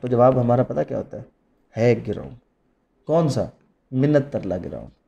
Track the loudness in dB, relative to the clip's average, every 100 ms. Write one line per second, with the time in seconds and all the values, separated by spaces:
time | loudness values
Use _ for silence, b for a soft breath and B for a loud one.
0 | -2 4 6 6 2 2 2 -2 -4 -6
1 | -8 -14 -16 _ _ _ _ 0 2 2
2 | -2 -8 -10 -18 _ _ _ _ _ _
3 | -2 0 0 -2 -6 _ _ _ _ -2
4 | 2 2 0 -8 -6 -6 -8 -12 -14 _